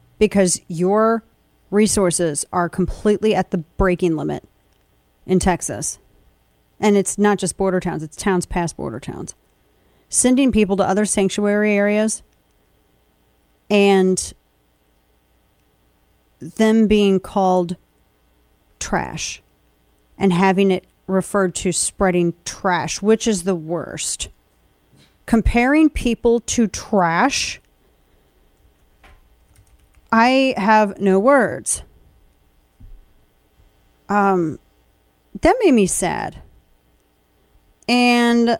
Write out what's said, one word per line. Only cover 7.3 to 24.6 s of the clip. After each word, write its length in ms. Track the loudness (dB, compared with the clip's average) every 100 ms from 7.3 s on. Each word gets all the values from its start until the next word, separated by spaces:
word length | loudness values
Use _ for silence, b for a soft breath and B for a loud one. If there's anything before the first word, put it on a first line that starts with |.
| 0
just 180 | -4 -4
border 240 | -2 -2
towns, 220 | -4 -6
it's 120 | -10 -6
towns 300 | -2 -2 -2
past 320 | -4 -6 -6
border 240 | -10 -10
towns. 340 | -12 -14 -14 -18 _ _ _ _ _ _ _
Sending 460 | 0 2 2 2
people 240 | 2 0 0
to 100 | 0
other 160 | 0
sanctuary 720 | 0 0 -2 0 0 0 0
areas 500 | 0 0 0 -2 -4 -12 _ _ _ _ _ _ _ _ _ _ _ _ _ -2
and 600 | 2 4 4 2 0 -6 -14 _ _ _ _ _ _ _ _ _ _ _ _ _ _ _ _ _ _ _ _
them 480 | -12 0 2 4 4
being 320 | 4 4 2
called 560 | -2 -2 2 2 0 -8 _ _ _ _ _ _ _ _ _ _
trash 640 | -6 -6 -6 -10 -12 -14 _ _ _ _ _ _ _ -2
and 140 | 0
having 400 | 2 2 2 2
it 140 | 0 -6 _ -4
referred 480 | -4 -2 -2 -2 -2
to 180 | -4
spreading 600 | -4 -6 -2 0 2 0 -4 -12
trash, 560 | -6 -2 -2 -4 -4
which 260 | 0 0 0
is 160 | -2
the 120 | -2 -4
worst. 720 | -6 -8 -8 -10 -10 -10 -12 -16 _ _